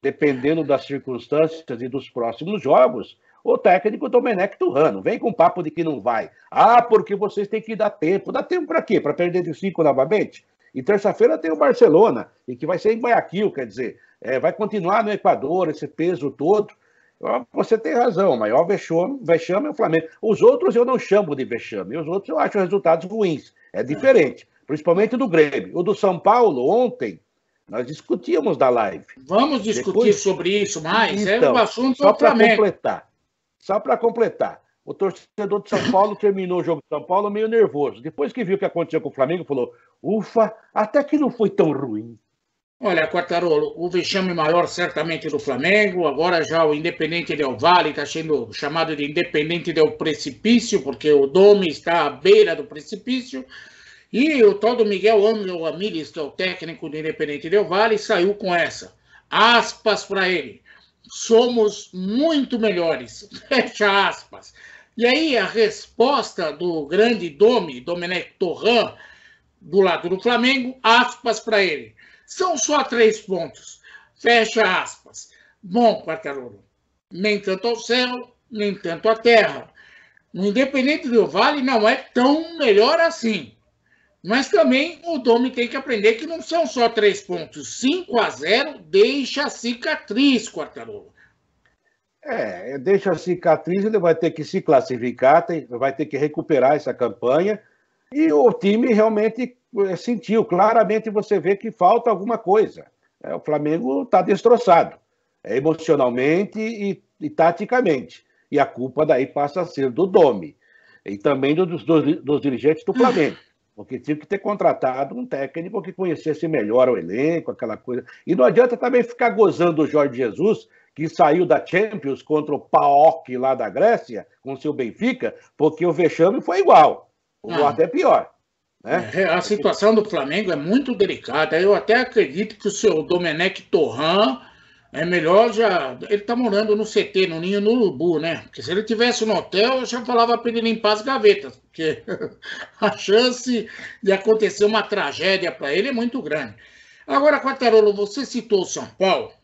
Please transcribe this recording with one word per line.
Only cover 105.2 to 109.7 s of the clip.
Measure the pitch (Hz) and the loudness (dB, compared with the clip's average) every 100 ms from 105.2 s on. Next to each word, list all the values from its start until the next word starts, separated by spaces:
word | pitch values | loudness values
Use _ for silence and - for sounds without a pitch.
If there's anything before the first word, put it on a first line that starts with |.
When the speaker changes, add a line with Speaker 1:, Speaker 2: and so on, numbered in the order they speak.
| _ _ | _ _
Speaker 1:
é, | - 117 | -4 -2
emocionalmente | 147 156 - 147 127 123 131 170 202 214 | 0 -2 0 2 2 2 0 0 -2 -6
e, | 220 226 202 185 _ _ | -8 -6 -6 -8 _ _
e | 147 | -10
taticamente. | 147 165 170 208 254 233 139 104 - _ _ _ | 2 2 2 -2 0 2 0 -4 -20 _ _ _
E | 143 | 0
a | 135 | 0
culpa | 113 131 139 | -2 -8 -2
daí | 156 135 135 | 2 2 0
passa | - 143 180 | -2 -4 -4
a | |
ser | 170 | -6